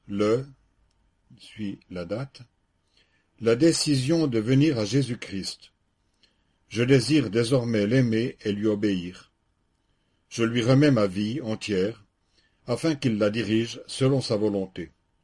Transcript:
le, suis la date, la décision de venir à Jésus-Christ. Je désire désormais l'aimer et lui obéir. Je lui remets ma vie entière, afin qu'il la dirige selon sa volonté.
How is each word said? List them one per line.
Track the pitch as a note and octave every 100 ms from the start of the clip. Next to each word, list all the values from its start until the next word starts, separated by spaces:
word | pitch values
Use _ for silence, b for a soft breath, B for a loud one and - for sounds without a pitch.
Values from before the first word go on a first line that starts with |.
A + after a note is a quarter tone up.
| -
le, | G2+ G#2 A#2+ C#3 - _ _ _ _ _ _ _ -
suis | - - G#2 - _
la | F2+
date, | F2 G#2+ C3+ - B2 _ _ _ _ _ _ _ _ _
la | A2+ A#2
décision | E3 D#3+ D3+ C#3 B2+ E3 D3+
de | A2+
venir | G#2+ C3+ D#3 A#2+
à |
Jésus-Christ. | G#2 C3+ A#2+ A#2+ - G2 E2+ - - _ _ _ _ _ _ _ _ _ _
Je | G#2
désire | B2 C3+ A2 D#3 A2+
désormais | A2 A2+ C3+ A#2 A2+ G2+
l'aimer | C3 A#2+ A2 A#2 -
et | A2
lui | G2+ A2
obéir. | G#2 G#2+ F#2+ F2 F#2 - _ _ _ _ _ _ _ _ _ _
Je | -
lui | A#2 A#2+
remets | A2+ C3 D3
ma | B2 G2+
vie | F#2 G#2 C3+
entière, | A2+ G#2+ - F#2+ G2 A2+ _ _ _ _ _ _ -
afin | A#2+ D#3+
qu'il | C#3+ C3 G#2+
la | G#2
dirige | A2+ G2+ A2+ A#2 - -
selon | - C3 C#3
sa | - G#2+
volonté. | G#2+ G2+ F#2+ - E2 _ _ _